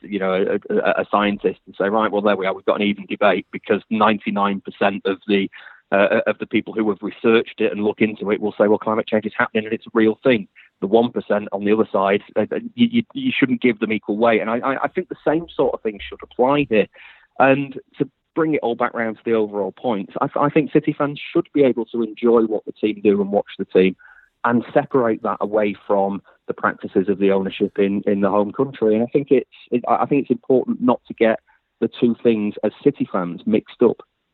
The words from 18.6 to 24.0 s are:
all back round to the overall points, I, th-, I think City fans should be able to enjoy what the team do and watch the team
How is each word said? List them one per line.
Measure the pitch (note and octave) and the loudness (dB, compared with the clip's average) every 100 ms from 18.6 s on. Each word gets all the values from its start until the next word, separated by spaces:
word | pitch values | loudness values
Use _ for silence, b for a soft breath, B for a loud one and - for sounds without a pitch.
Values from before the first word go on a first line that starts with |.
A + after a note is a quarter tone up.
all | A#2 A#2+ | -2 -2
back | A#2+ | -2
round | A#2 A2+ G#2+ | -2 -4 -4
to | |
the | - | -2
overall | A2 G#2 G2+ F#2+ | 0 0 -2 -6
points, | - B2+ G2+ F#2 - | -4 -4 -4 -4 -4
I, | C#3 | -4
th-, | - | 0
I | C#3+ | 0
think | D#3+ C3 | 2 2
City | D#3 - D3 | 0 0 -4
fans | C#3+ C#3+ - | -4 -6 -4
should | F3 - | -4 -2
be | C#3+ | 2
able | C3+ A#2 A2 | 4 2 -4
to | A#2 | -4
enjoy | A2 G#2 A#2+ A#2 | -4 0 4 4
what | A2+ G#2+ - | 4 -2 -6
the | |
team | - G#2+ G#2 | -4 -2 2
do | G#2 G2+ | 2 2
and | G2 | 2
watch | G2+ - - | -2 -2 -8
the | |
team | F#2+ F#2+ F#2 - | 0 4 2 0